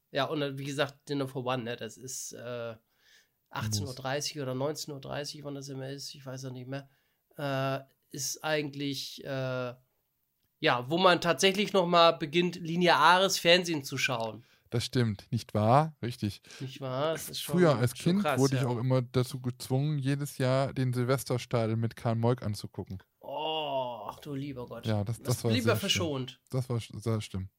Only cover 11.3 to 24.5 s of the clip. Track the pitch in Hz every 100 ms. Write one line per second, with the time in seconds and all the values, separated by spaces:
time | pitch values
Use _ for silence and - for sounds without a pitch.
11.3 | 165 196 190 196 196 175 175 165 165 160
12.3 | 165 175 175 165 170 175 143 151 180 190
13.3 | 185 170 175 170 156 131 135 - 123 113
14.3 | 110 - _ _ 120 - 127 117 98 -
15.3 | 117 - 107 107 131 160 - 113 120 107
16.3 | - - - 131 - 131 127 151 156 -
17.3 | - - 175 170 123 123 - - 190 175
18.3 | 131 135 131 127 120 127 131 123 127 123
19.3 | 131 123 120 - 131 147 151 131 143 143
20.3 | - 127 131 135 - 127 123 120 135 -
21.3 | 123 - 123 113 113 117 - 120 113 117
22.3 | 127 104 104 - - 95 95 - _ -
23.3 | 139 156 156 151 135 123 117 104 - 151
24.3 | 139 143